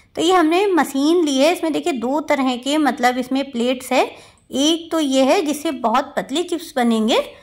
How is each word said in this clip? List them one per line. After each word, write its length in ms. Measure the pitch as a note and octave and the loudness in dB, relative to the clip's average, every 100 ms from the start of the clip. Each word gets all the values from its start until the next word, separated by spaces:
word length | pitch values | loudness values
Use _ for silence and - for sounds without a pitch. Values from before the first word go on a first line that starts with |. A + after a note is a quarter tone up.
| _ - | _ -2
तो 60 | |
ये 100 | D#4+ | 2
हमने 340 | F#4 D#4 F4 G#4 | 4 4 2 2
मशीन 560 | E4+ C4+ C4+ D4 F4 | 2 0 0 2 2
ली 120 | D4+ C4 | 2 2
है, 160 | D4 | 2
इसमें 200 | F4+ D#4+ | 2 -2
देखिए 200 | D4 D4+ | -2 -2
दो 260 | C4+ A#3 D4 | -4 -2 -2
तरह 320 | D4+ C#4+ C4 B3 | -2 0 0 -2
के 200 | C4+ D4+ | -2 0
मतलब 400 | C#4+ A#3+ B3 B3+ | 0 2 0 0
इसमें 320 | B3+ C4+ C#4 | -2 -4 -4
प्लेट्स 400 | A#3+ A#3+ C4 - | -2 -2 -2 -2
है। 120 | C4 A4 - - _ _ | 0 0 -4 -20 _ _
एक 380 | B3 D4 E4 - | -2 0 0 -2
तो 80 | E4 | -4
ये 240 | C#4+ C4 | 0 2
है 160 | C4+ F#4 | 4 2
जिससे 280 | D4+ - E4 | 0 -4 -4
बहुत 400 | C4 B3 A#3+ C#4 - | -4 0 0 -2 -6
पतले 260 | F#3 C#4+ | -6 -4
चिप्स 300 | F4 E4 - - | -4 -6 -6 -2
बनेंगे, 460 | A#3+ A3+ A3 G#4 C#5+ - | 0 2 2 0 -2 -10